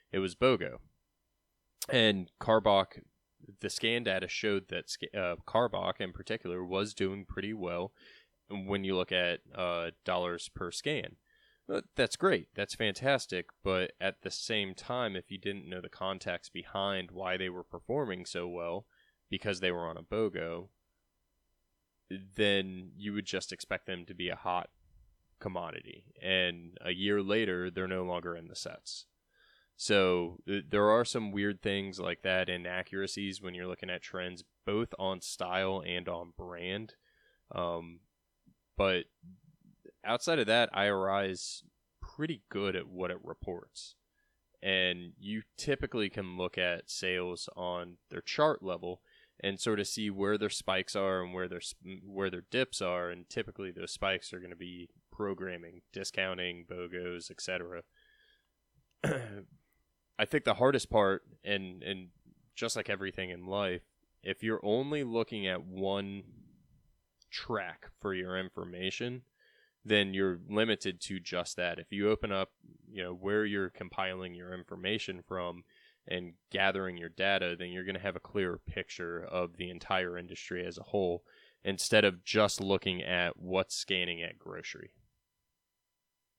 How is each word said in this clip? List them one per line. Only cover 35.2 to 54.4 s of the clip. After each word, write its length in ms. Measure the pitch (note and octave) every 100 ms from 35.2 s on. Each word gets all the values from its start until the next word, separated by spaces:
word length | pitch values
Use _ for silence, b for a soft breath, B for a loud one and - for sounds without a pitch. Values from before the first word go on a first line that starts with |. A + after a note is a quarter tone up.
style 640 | - - F2+ F2+ F#2+ F#2+ F2
and 220 | F2+ F2+
on 240 | F2 F2 -
brand. 560 | F2+ F2 F2+ G2+ A2 - _ _ _ _ _
Um, 480 | - F2 E2+ E2+ F2 _ _ _ _ _ _ _ -
but 260 | G2 F#2 - _ F2 F#2 _ _ - _ - _
outside 360 | - A#2+ - E3
of 80 | G#2+
that, 240 | A#2 A#2
I 160 | F#2+ G2+
R 220 | G2 F#2+
I 140 | G2 G2
is 380 | F2+ - - - _ _ _
pretty 420 | - - D#3 C#3+ _
good 260 | G2+ G2+
at 140 | F#2 -
what 220 | F2+ F2+
it 80 | F2+
reports. 720 | F2 E2 - F2 - - - - _ _ _ _ _ _
And 500 | F#2+ F#2+ F#2 F2 F2 -
you 240 | G2+ A2 - -
typically 500 | - C#3 - A#2+ G2+
can 300 | G#2+ F#2+ F2+
look 180 | F2+ -
at 320 | F2+ F2 -
sales 640 | - F#2 F#2 F2+ F2 -
on 420 | - F2+ F2+ F2 F2 _
their 140 | F2
chart 400 | - - D3+ C#3
level 400 | F#2+ F2 F2+ F2+ _ _ _ _
and 180 | G2 G2
sort 200 | - G#2
of 80 | G2+
see 200 | - G#2
where 300 | G2 G2 G#2
their 100 | G#2
spikes 480 | - - F#2+ F#2 G#2
are 260 | G2 F#2+
and 120 | F2+
where 140 | F#2 F2+
their 100 | F2+
s-, 160 | - - F2+ F#2 F#2+
where 240 | G2 F#2+
their 140 | F2+ F2+
dips 300 | A#2+ C3 -
are. 300 | F#2 F2+ F2
And 180 | F2 F2
typically 440 | - G#2+ G2 F#2+
those 200 | F2 F2
spikes 400 | - G2 F#2 -
are 80 | F#2